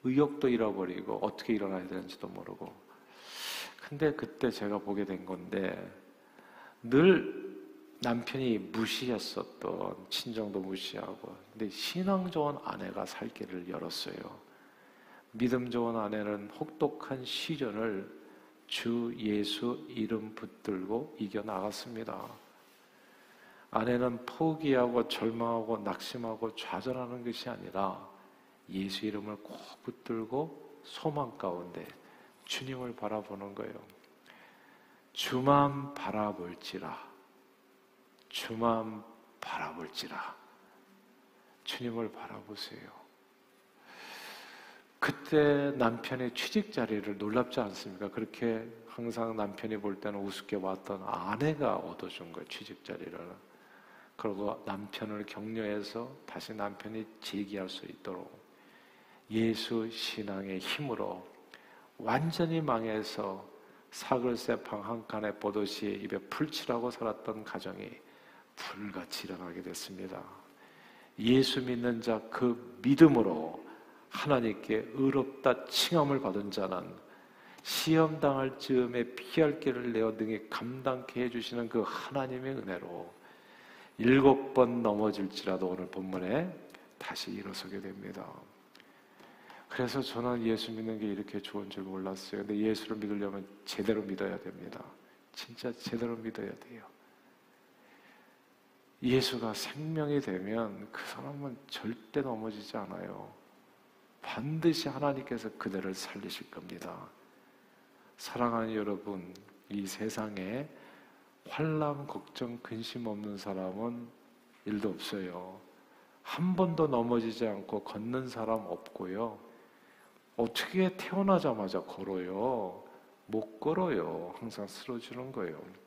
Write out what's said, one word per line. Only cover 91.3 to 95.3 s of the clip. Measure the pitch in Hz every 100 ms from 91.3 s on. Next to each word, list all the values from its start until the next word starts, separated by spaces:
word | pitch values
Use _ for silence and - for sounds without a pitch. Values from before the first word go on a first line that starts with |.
| 104
좋은 | - 101 98
줄 | 98
몰랐어요. | 95 95 95 92 - 101 101
근데 | 104
예수를 | 110 107 - 110
믿으려면 | 104 104 101 98 98 -
제대로 | - - 101 107
믿어야 | 98 95 98 92
됩니다. | - 98 - - - - - - _